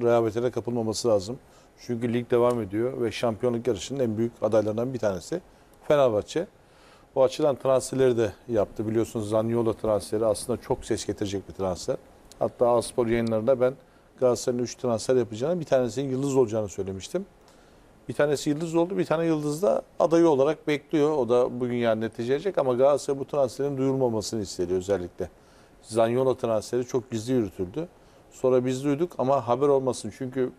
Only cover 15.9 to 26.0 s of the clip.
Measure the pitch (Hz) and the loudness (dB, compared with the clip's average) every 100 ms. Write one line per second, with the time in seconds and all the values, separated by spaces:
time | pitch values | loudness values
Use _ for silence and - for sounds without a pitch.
15.9 | 117 139 127 143 135 120 113 104 - 95 | -2 -4 -2 0 2 2 0 -4 -6 -8
16.9 | 95 - 180 202 _ - - - - - | -8 -6 -8 -8 _ -20 -20 -20 -20 -20
17.9 | - - 123 147 139 156 147 170 165 170 | -18 -10 0 0 2 0 -2 -2 0 0
18.9 | 190 160 160 165 156 147 151 208 - - | -2 0 0 2 0 -2 -2 0 0 -4
19.9 | _ - 165 170 135 139 151 - 147 - | _ 2 6 6 6 4 2 -2 -4 0
20.9 | 160 147 151 113 123 127 123 123 120 117 | 2 2 2 2 2 2 0 -4 0 0
21.9 | 110 113 - 117 143 190 175 135 123 135 | 0 -2 -4 -2 -2 0 0 0 4 4
22.9 | 139 - 139 135 147 131 - 139 135 135 | 4 0 -4 -2 0 0 0 -4 0 0
23.9 | 135 127 110 101 113 95 - 87 92 90 | 2 0 0 -2 -4 -6 -4 -2 -2 0
24.9 | 98 87 - 92 - - - - - - | -2 -2 -8 -10 -10 -20 -20 -20 -20 -4
25.9 | 110 | 0